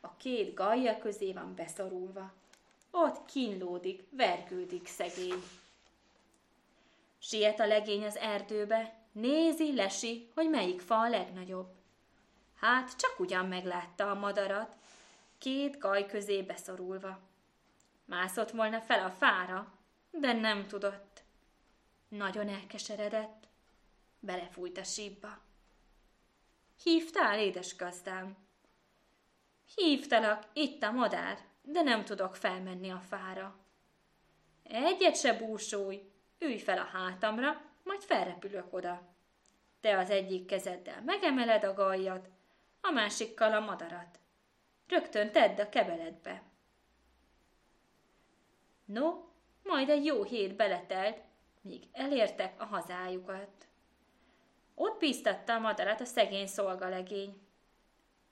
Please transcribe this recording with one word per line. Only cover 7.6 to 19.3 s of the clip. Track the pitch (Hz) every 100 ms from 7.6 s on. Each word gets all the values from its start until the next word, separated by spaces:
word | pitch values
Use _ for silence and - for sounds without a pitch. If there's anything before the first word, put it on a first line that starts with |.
| 214
legény | 214 208 208 208
az | 208
erdőbe, | 214 208 202 214 208 220 220 - _
nézi, | 214 240 311 330 302 311 254
lesi, | 196 - 233 233 - -
hogy | 320
melyik | 285 180 180
fa | - 220
a | 233
legnagyobb. | 214 180 185 185 185 185 - _ _ _ _ _ _ _ -
Hát, | 220 254 254 -
csak | 523 523
ugyan | 359 185 185
meglátta | 180 180 180 185 - 202
a | 202
madarat, | 202 202 196 202 226 - - - - - _ -
két | 262 269 285 285
gaj | 196 202 202
közé | 214 202 196
beszorulva. | 185 - - 185 185 190 190 185 - _ _ _ _ _ _ _ -
Mászott | 170 185 233 214
volna | 226 220 226
fel | - 220 185
a |
fára, | - 269